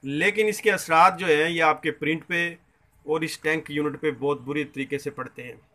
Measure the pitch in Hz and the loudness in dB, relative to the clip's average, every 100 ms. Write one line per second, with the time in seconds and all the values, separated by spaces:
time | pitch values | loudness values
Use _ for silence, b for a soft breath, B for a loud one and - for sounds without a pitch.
0 | 135 147 180 208 214 208 220 185 - 160 | -6 0 0 2 0 2 0 0 2 6
1 | 180 175 175 151 160 170 160 151 160 147 | 6 6 2 2 2 2 2 2 -2 -4
2 | 147 160 - 175 170 165 _ _ _ _ | -2 -4 -2 -2 -2 -6 _ _ _ _
3 | - 160 160 - 156 160 156 147 147 139 | -4 -4 -2 -4 -2 -2 -2 -4 -4 -2
4 | 156 127 139 143 123 147 143 135 135 139 | -4 -2 -2 -2 -4 -6 -6 -6 -6 -6
5 | 147 139 127 - 123 113 _ | -8 -10 -14 -14 -16 -18 _